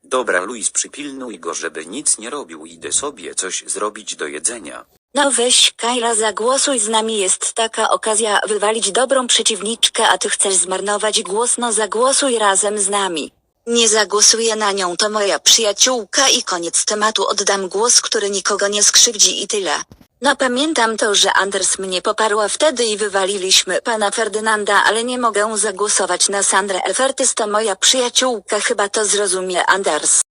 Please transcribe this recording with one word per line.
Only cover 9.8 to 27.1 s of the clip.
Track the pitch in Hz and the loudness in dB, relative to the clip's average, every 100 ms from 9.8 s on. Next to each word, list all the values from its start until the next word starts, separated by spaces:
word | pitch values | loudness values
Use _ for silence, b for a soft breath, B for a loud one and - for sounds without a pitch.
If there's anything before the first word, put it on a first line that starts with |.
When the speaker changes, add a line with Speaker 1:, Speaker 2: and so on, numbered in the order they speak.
| - - 208 | -2 2 2
Speaker 2:
a | 285 | 2
ty | 208 | 0
chcesz | - 202 | 0 0
zmarnować | 190 180 185 196 208 214 208 | 2 0 -2 -2 0 0 -2
głos, | 185 202 240 - | -2 -2 0 -2
no | 240 | 0
zagłosuj | 214 214 214 262 269 285 233 | 0 0 2 2 2 0 2
razem | 208 196 208 208 | 2 2 0 -2
z | 190 | -2
nami. | 202 190 165 127 _ _ _ - | 0 -2 -4 -8 _ _ _ -2
Nie | 233 226 | 2 4
zagłosuję | 214 196 202 208 226 226 214 | 4 2 4 4 4 0 0
na | 214 | 0
nią, | 196 180 175 | 0 -2 -2
to | 214 | -2
moja | 214 202 151 | 0 0 2
przyjaciółka | - - 214 202 254 254 202 - 262 | 4 4 2 2 0 0 -2 0 2
i | 247 | 0
koniec | - 185 170 - | -2 -4 -2 -2
tematu, | - 214 214 214 180 | -2 0 0 0 -2
oddam | 208 202 196 185 | 0 0 -2 -2
głos, | 190 240 - | -2 4 2
który | - 226 202 | 2 -2 -2
nikogo | 202 - 196 202 | -4 -2 0 0
nie | 208 | 2
skrzywdzi | - - 247 208 185 180 | 2 4 2 2 0 0
i | 196 | -4
tyle. | 214 175 147 - - _ _ | -2 -2 -4 -6 -20 _ _
No | 262 269 | -2 0
pamiętam | 269 247 311 285 226 220 | 0 0 0 0 0 0
to, | 226 | 2
że | 202 202 | 2 4
Anders | - 190 196 185 - | 2 0 -2 -2 -2
mnie | 190 185 | -4 -4
poparła | 220 208 214 208 208 | -2 0 0 2 0
wtedy | - 302 247 | 2 2 2
i | 233 208 | -2 0
wywaliliśmy | 208 196 190 202 185 - - 175 | -2 0 0 -2 2 2 2 -2
pana | - 220 202 | 0 0 0
Ferdynanda, | 208 214 214 220 214 202 196 | 0 -2 0 0 0 2 4
ale | - 214 | 4 2
nie | 240 254 | -2 0
mogę | 233 202 214 214 | 0 2 0 0
zagłosować | 214 190 214 - 185 180 - | -2 -2 0 0 0 2 2
na | 202 | 2
Sandrę | 196 196 196 185 | 2 2 0 -2
Efertys, | - 190 269 | -2 0 0